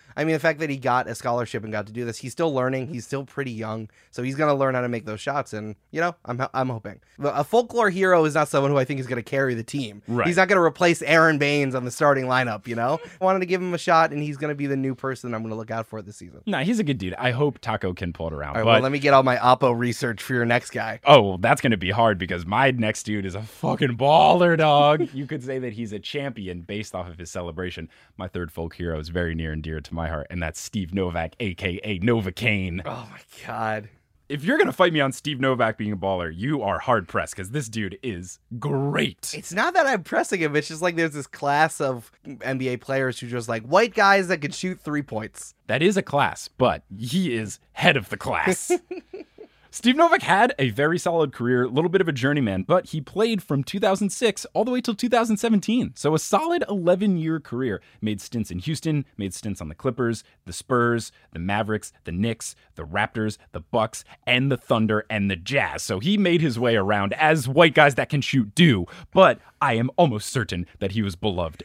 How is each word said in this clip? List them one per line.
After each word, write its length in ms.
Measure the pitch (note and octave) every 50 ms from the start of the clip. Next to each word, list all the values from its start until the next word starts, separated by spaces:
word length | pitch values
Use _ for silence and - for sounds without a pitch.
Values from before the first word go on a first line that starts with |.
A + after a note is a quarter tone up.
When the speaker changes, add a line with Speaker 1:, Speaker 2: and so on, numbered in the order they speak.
| _ _ -
Speaker 1:
I 80 | C#3+ D3+
mean, 100 | D#3+ D#3+
the 60 | D3+
fact 200 | C3+ E3 D3+ C#3+
that 100 | D#3+ D3
he 80 | C#3 C3+
got 300 | B2+ C3 A#2+ B2+ - -
a 60 | A#2
scholarship 500 | - - B2+ A#2+ B2 A#2+ - - A2+ G2+
and 80 | G#2+
got 140 | G#2+ G#2 G#2 G#2+
to 60 | G#2+
do 120 | A#2+ A#2+
this, 120 | A#2 A2+ -
he's 140 | - B2
still 220 | - - E3+ E3 C#3
learning. 340 | C3 B2+ C3 C3+ C3 B2+ C3
He's 180 | D3 A#2+ A2
still 200 | - C#3 C#3 C#3
pretty 260 | - - C#3 C#3 B2+
young. 380 | A2+ G#2+ A2 A2 A2 A2 A2 G#2 _ _ _ _
So 140 | - - B2
he's 120 | C3 C3+
gonna 180 | C#3+ D#3 D3+ C#3+
learn 180 | C3+ C3+ C3+ C3
how 80 | B2+
to 60 | B2 A#2+
make 180 | A#2+ A2+ -
those 140 | A2 G#2+ G#2
shots. 320 | - C#3 C#3 D3 B2+ -
And, 240 | - G#2+ G#2 G#2+ G#2 _ _ _
you 80 | - D#3+
know, 160 | E3 F3 E3 _ _
I'm, 180 | - B2 A#2+ C3 - -
I'm 160 | C3 C3 B2+
hoping. 320 | A#2+ A2 - G#2 G2+ - _ _ _ -
But 140 | C#3 D3 -
a 80 | - -
folklore 460 | - A3 A#3 A#3+ A#3 - A#3 A3+ G3+
hero 340 | E3+ F#3+ F#3+ F#3 F3+ E3+ D#3+
is 120 | D#3 C#3+
not 120 | D#3 D3+ -
someone 240 | - C#3+ C#3 C#3
who 60 | D3 C#3
I 80 | C3
think 160 | B2+ D3 C3+
is 40 | B2+
gonna 160 | A#2+ B2+ A#2+
carry 320 | A2 - - C3+ C3+ C3 B2
the 100 | A2+ A2+
team. 380 | - - C#3+ C3 G#2 G2+ G#2 - -
Speaker 2:
Right. 180 | A#2 A#2+ - E3+
Speaker 1:
He's 100 | F3 F#3
not 100 | F#3 F3+
gonna 140 | G#3 F#3 E3+
replace 380 | D#3+ - - F3+ F3 E3 -
Aaron 380 | D#3+ C#3+ D#3+ E3 D#3+ D#3+ D#3 C#3
Baines 360 | C#3+ C#3+ C#3+ D3 C#3 C3+ B2+
on 80 | B2+ B2
the 80 | B2
starting 320 | - - D#3 C#3+ C#3 C3+ C3
lineup, 420 | B2+ B2+ C3 B2+ A#2+ G#2+ G#2 - A#2
you 80 | A#2
know? 260 | A#2 A#2 B2+ D#3 D#3+ D#3+ F#3 - -
I 40 | F#3
wanted 160 | F#3 F#3+ F#3+
to 60 | F#3
give 160 | E3+ F#3 F3+
him 120 | F#3 F3+ F3
a 40 | D#3+
shot, 340 | - F3+ E3+ D#3+ D#3+ D#3 D3
and 100 | D3 D3
he's 140 | D3+ C#3+ C3
gonna 180 | D#3 D3+ D3
be 100 | C#3+ C#3+
the 120 | C#3 C#3 C3+
new 180 | C3+ C3+ C3
person 380 | - - C3 C3 - - A#2+ A#2
I'm 100 | A2 A2+
gonna 120 | A2+ A2
look 160 | A2 A2 G#2+
out 160 | A2 A2+ A2+ -
for 140 | - A2
this 140 | F#2+ G2+ G#2+
season. 260 | - F2+ F2+ - - -
Speaker 2:
Nah, 180 | G#3+ G3 C#3 C3+
he's 160 | F#3 B3 G#3+
a 40 | E3+
good 140 | D3 C3+ F#2+
dude. 160 | F#2+ F2+ F2+
I 160 | - B2 B2+
hope 280 | A#2+ B2 D3 D3 - -
Taco 340 | - A#2 A2 G#2 - F#2 F2+
can 200 | - G2 F2 E2
pull 140 | - E2 E2
it 60 | D#2
around. 180 | C#2+ D2 C#2+
Speaker 1:
All 40 | D2
right, 80 | A2+ A2
Speaker 2:
but 80 | A2+ A#2
Speaker 1:
well, 60 | A2
let 120 | B2 C3+ C#3+
me 60 | C#3+
get 140 | C3+ C#3+ C#3
all 100 | C3+ C3
my 120 | C3 B2 A2+
Oppo 400 | G#2+ B2 B2+ B2 C#3 B2 A#2+ A#2
research 460 | B2 B2 - - C#3+ A#2+ A2+ - -
for 100 | - C3
your 100 | B2 A#2
next 240 | A#2 A#2+ B2 - -
guy. 320 | - A#2 G#2+ A2 G#2+ - -
Speaker 2:
Oh, 160 | C#3 D3+ B2+
well, 160 | G#2 G2 F#2 F2
that's 220 | F#2+ A#2 D3 -
gonna 160 | - C3 A2+ F2+
be 140 | F2+ F2+
hard 260 | F2+ A2+ A#2 A2+ G#2 F2
because 280 | F#2+ F2+ F#2 F2 E2+
my 260 | F2 G#2 A#2+ C3+ C3+
next 320 | B2+ A#2+ A2 G#2+ A2 - -
dude 220 | G#2+ G#2+ G#2 G2
is 100 | F#2+ F2
a 60 | G2+ G#2+
fucking 540 | G#2+ - - - B2 - - D3+ B2+ A#2+ A#2
baller, 600 | C3+ C#3+ D#3 D#3+ D3+ D#3 F3+ F3+ F3 F3 E3 D#3
dog. 520 | D#3 D3+ D3 D3 D3 D3 D3+ D#3+ E3+ -
<laughs> 40 | -
You 140 | C3 C#3+ B2
could 160 | D#3 C#3 B2
say 160 | C3 C3 C3
that 140 | B2+ B2 G#2+
he's 180 | A2 A#2 G#2
a 80 | G#2 G2+
champion 640 | G2 - - D3 C#3 C#3 A2+ A2 G2 F#2 F2+ F2
based 340 | E2+ - G2+ G#2+ G#2 - -
off 120 | F#2 F2+ F2+
of 100 | E2 F2
his 100 | F2 -
celebration. 600 | - F#2+ F2 E2+ D#2+ E2+ F#2 F2+ E2+ F#2 D#2+ - _ _ _ _ _ -
My 100 | F#2 F#2
third 220 | - F#2 F2 D#2+
folk 240 | - - E2 E2 -
hero 220 | - F2 E2+ E2 D#2
is 100 | D#2 E2
very 240 | E2+ F2+ F2 E2+ E2
near 180 | D#2+ E2 D#2+
and 120 | D#2 D#2 D2
dear 180 | D#2+ D#2+ D#2
to 120 | D2 - E2
my 140 | E2+ E2 D#2+
heart, 200 | E2 D2+ C#2+ -
and 140 | F2+ F2+ E2+
that's 160 | D#2 - -
Steve 340 | - - - G#2+ F#2 E2 F#2
Novak, 400 | G2 F#2 F2+ E2+ E2+ E2 D#2+ - -
A 160 | A#2+ G2 F2
K 240 | - G2 F#2+ F2 G2 -
A 140 | G#2+ G#2 F2
Novocaine. 800 | F2+ A#2+ A#2+ A#2 G2 F#2+ F2+ - A2+ A#2+ G#2 G2 F#2 F2+ E2+ F#2 E2+
Speaker 1:
Oh, 220 | D2+ D2+ - A2+ -
my 80 | - - - _ - - - -
God. 420 | A#2 A2+ A2+ A2 G#2+ G#2+ G#2 G#2 _ _ _ _ _ _ _ -
Speaker 2:
If 140 | C#3+ D3 C#3
you're 140 | F#3 C#4+ E4
gonna 120 | G#4 - -
fight 200 | - F#3 F3+ D#3+
me 60 | D3+
on 120 | C#3 C3+
Steve 280 | C3 - - D3 D3 B2
Novak 380 | C3+ C3+ C3 A#2+ A#2+ A2 A2 -
being 140 | G#2+ G#2
a 60 | G#2 F#2
baller, 340 | F#2 G2 F#2+ F2+ F2 D#2+ D#2+
you 260 | F2 G#2+ C#3+ D3+ C#3
are 160 | G#2+ G2 F#2 F2+
hard-pressed, 580 | - C3 A#2+ G#2+ F2 - - G2+ D#2 - -
'cause 140 | - F#2 F#2
this 180 | B2 D3+ C3+ A2+
dude 280 | A#2 A2 G#2 F#2 F#2+ - -
is 340 | B2 G2 F2 F#2 F2+ - _ _ - B2 A#2+
great. 720 | - D3 C#3+ C3+ C#3 C#3+ D3 - C#3+ C#3 - _ - - -
Speaker 1:
It's 160 | D3+ - - E3+
not 200 | G3 B3 F4 F4+
that 140 | F#4 D#4 C#4
I'm 160 | B3+ G3 D#3
pressing 360 | - - B3 E4 - A3+ F3+
him. 140 | D#3+ D3+ D3
It's 120 | D3+ D3 -
just, 140 | D#3+ D#3 F3
like, 120 | F3+ E3+
there's 180 | E3 E3 D#3+ C#3+
this 120 | D3 C3 -
class 540 | - - - C#3 C#3+ D3 D#3+ D#3 - -
of 300 | D3+ C3+ B2+ A#2+ A2 - _ _ - - C3+ -
N 160 | - B2 C3+ C3
B 80 | C3 B2+
A 80 | B2 A#2+
players 420 | - - C3+ C3+ C3 B2+ A#2+ -
who 80 | B2+ A#2+
just, 220 | A#2+ B2 A2+ A2+
like, 140 | A#2 A2+ A2
white 320 | A#2+ D#3 G3 A#3 A#3+ -
guys 320 | A3 G3+ G3 G3 G3 F#3+ E3+
that 140 | F3+ D#3
can 100 | C#3+ C#3+
shoot 280 | C#3+ - - F#3 F3 -
three 220 | - D3+ D3 D3
points. 540 | C#3 - A#2 G#2+ A2 - _ - - - _ _ _ -
Speaker 2:
That 140 | G#2+ C3
is 160 | D#3+ G3 G3+ G3
a 60 | -
class, 440 | - - C#3+ B2+ F2 D#2+ - - -
but 360 | _ - B2+ A#2 D#2+ D2+ - - F#2+
he 380 | G2+ A#2+ A#2 C#3 F#3+ F#3 D#3 A#2
is 240 | A2+ A2 G2+ - - _ _
head 260 | - - - F3+ D3 C3
of 120 | F#2+ -
the 80 | G#2 -
class. 540 | - C3 A2 E2 D2+ F#3 F3+ - - - F4+ F4
Speaker 1:
<laughs> 40 | _ - F4+ F4+ - _ - G#4 - _ _ - - - _ _ _ _ -
Speaker 2:
Steve 200 | - - A#3+ B3+
Novak 260 | D4+ E4+ E4+ E4 C#4+
had 320 | - - F3 G3 A#3 B3 - -
a 100 | C#3 B2
very 300 | G2+ B2 C#3+ D#3 F3 E3+
solid 340 | - F3+ E3+ E3+ D#3 C#3 -
career, 300 | - A#2 A#2+ B2+ B2 B2
a 40 | B2
little 220 | A#2+ D3 E3 F3
bit 100 | E3+ F#3+
of 80 | F3+ E3
a 40 |
journeyman, 500 | D3 A#2+ A#2 C#3 D3 D3 B2+ G#2 F#2+ F#2+
but 280 | F#2+ - E3 F#3 - -
he 120 | - D#3
played 400 | C3 - - F#3+ A3 A#3+ A3+ F#3
from 220 | - - D3+ C#3 C3
two 160 | - - G3+
thousand 320 | G3+ G#3 F#3+ F#3+ G#3 F#3+
six 340 | - - B3+ A3 G3 - - - -
all 100 | F#3+ G#3+
the 60 | B3+
way 100 | B3 B3
till 120 | - - G#3+
two 160 | - - A#3+
thousand 280 | B3 A#3 A#3 A3+ G#3+ G3
seventeen. 560 | - A#3 A3+ G3+ - - A3+ B3+ F#3+ B2+ -
So 180 | - - C#3+ D#3
a 60 | D#3
solid 440 | - - G#3+ - D#4 E4 F4 F4 B3 -
eleven-year 680 | G#3 G3 E3+ F3 F3+ F3+ G#3 G3+ F#3 E3+ D#3+ D#3+ D#3+ D#3
career. 420 | - - A#2+ B2 C3 A#2+ F#2+ E2+ _ _ _ -
Made 220 | - G#2+ G#2+ G2+
stints 300 | - - - A#2 G#2 -
in 80 | F2 F2
Houston, 440 | F#2+ D3+ D#3+ - - D#3+ D3+ D3 C3+ _ _ -
made 160 | G2+ F#2+ -
stints 280 | - - A2 F#2 -
on 80 | E2+ D2+
the 60 | D2+
Clippers, 480 | _ - C3 A#2 - B2 A#2 A#2 - - _ _ _ _
the 80 | - E2+
Spurs, 580 | - - - B2+ A#2+ A#2+ A#2+ A#2 A#2 A2 - _ _ _ _
the 80 | - D#2
Mavericks, 520 | E2+ F#2+ G2+ G#2+ A2 G#2 A2 G#2 - - _ _ -
the 80 | -
Knicks, 440 | E2+ F2+ G#2 A#2 A2+ - - - - _ _ _ _
the 100 | - D#2+
Raptors, 540 | D#2 E2+ G2+ G#2+ - - A#2 A2 G#2+ G#2 - _ _
the 100 | - F2+
Bucks, 420 | E2 - - A2+ A2 A2 - - - _ - _ - -
and 240 | B2 B2 C3+ C#3
the 60 | C3+ A#2+
Thunder, 500 | - - C3 A2 A2 G#2+ G#2+ G#2+ - -
and 220 | A2 G#2+ G2 G2
the 40 | F#2+
Jazz. 460 | E2+ F2+ G#2+ C3+ C#3 G#2 D#2+ C#2+ D#2+
So 160 | - - G#2+ F#2
he 200 | G#2+ F3 G#3 G#3
made 220 | G3 F3 E3+ E3+
his 180 | D#3+ D3+ A2+ A#2
way 160 | B2 A#2+ A#2
around 380 | G#2+ F#2+ G2 G#2 G2+ G2 G2 -
as 340 | - D#3 D#3 D#3+ D#3+ A#2 B2+
white 260 | C3 D3+ E3+ E3 C3
guys 220 | D#3 D3+ D3 C3
that 140 | - B2+ -
can 120 | - C#3
shoot 320 | B2 - - C3+ A2 G2+ -
do, 320 | - F3 D#3+ A#2 F#2+ F2 - - - - -
but 280 | - F#3+ F#3+ D3+ A#2 - _ - _ -
I 140 | D3+ C#3 A#2
am 160 | A2+ A#2+ C3 -
almost 340 | - F3 C#3+ A2 G#2+ - -
certain 380 | - C3 G#2+ - F#2+ F2 E2+ - - -
that 100 | G2+ F#2+
he 100 | F#2+ A2+
was 140 | G#2 G2 E2+
beloved 480 | E2 - G#2+ F2+ F2+ F2 E2 D#2 -